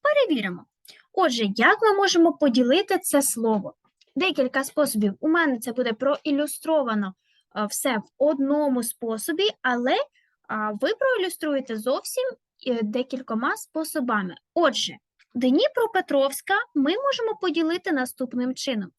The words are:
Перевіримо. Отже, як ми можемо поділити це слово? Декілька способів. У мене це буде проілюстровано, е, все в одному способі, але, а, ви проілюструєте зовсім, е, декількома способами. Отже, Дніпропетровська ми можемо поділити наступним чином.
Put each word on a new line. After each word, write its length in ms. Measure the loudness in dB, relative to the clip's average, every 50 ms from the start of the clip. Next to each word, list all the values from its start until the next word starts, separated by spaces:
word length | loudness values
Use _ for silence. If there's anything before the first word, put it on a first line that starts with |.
Перевіримо. 600 | 2 2 4 4 4 2 2 0 0 -4 -6 -8 -12 _ _ _ _ -20 -20 -20 _ _
Отже, 320 | 0 2 2 2 2 2 0 -2 2
як 260 | 4 4 4 4 6
ми 100 | 4 4
можемо 400 | 4 4 2 4 6 6 6 4
поділити 680 | 4 4 2 4 4 4 4 4 4 2 2 0 -2 -2
це 240 | 0 2 0 2
слово? 520 | 2 0 -2 -2 0 0 0 0 -2 -6 -14 _ _ _ _ _ _ _ _
Декілька 480 | -2 -2 0 0 0 -2 0 0 -2 -4
способів. 500 | -2 0 0 0 0 2 0 0 0 0 _
У 80 | 0 2
мене 300 | 2 4 2 2 0 -2
це 140 | -6 -6
буде 200 | -4 -2 -2 -2
проілюстровано, 1200 | -2 -2 0 -2 -2 0 _ -2 0 0 -2 -4 -6 -8 -2 0 0 2 2 0 -2 -2 -2 -4 -8 _ _ _ _ _ _ _ _
е, 100 | -6 -4
все 320 | -4 -4 -4 -2 -2 -2 -2
в 60 | -4 _ _ _
одному 640 | 0 0 2 0 0 0 0 0 2 0 0 -2
способі, 680 | -2 -6 -8 _ -6 -6 -6 -6 -4 -6 -2 0 -2 -2 -2 _
але, 340 | -4 -4 -2 -2 0 0 0 0 -2 _ _ _ _ _ _ _ _ -10
а, 220 | -6 -6 -4 -6
ви 180 | -4 -2 -2 -2 -2
проілюструєте 840 | _ 0 0 2 0 -2 -4 -6 -6 -4 -2 -2 -2 -4 -6 -10
зовсім, 480 | -6 -2 -2 -4 -4 -4 -8 -6 -4 -4 -4 -6 _ _ _ _ _ -4
е, 120 | -2 -2 -2
декількома 760 | -2 -2 -2 -4 -4 _ -8 -10 -6 -6 -4 -2 -2 -2 -4
способами. 760 | -4 -8 _ _ -6 -6 -4 -4 -4 -2 0 -2 -2 -2 -4 -10 -14 _ _ _
Отже, 420 | 2 2 2 2 0 -6 -6 -8 -14 _ _ _ _ _ _ _
Дніпропетровська 1200 | 0 2 4 4 4 2 2 2 0 -2 0 0 -2 -2 2 2 2 2 0 -2 -6 _ -2 -2 -2 -2 _ _
ми 220 | 0 2 2 0
можемо 380 | 0 0 -2 -2 -2 -2 -4 -4 -2
поділити 520 | -4 -2 0 0 0 0 -2 -2 _ -2
наступним 600 | -2 -2 -2 -4 -6 -8 -8 -6 -4 -4 -4 -4 -4
чином. 360 | -6 -4 -4 -4 -4 -4 -8 _